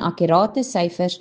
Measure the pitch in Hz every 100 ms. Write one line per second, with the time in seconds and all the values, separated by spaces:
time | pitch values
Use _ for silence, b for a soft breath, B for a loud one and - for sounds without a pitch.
0 | 170 165 165 165 214 262 254 190 175 175
1 | 180 -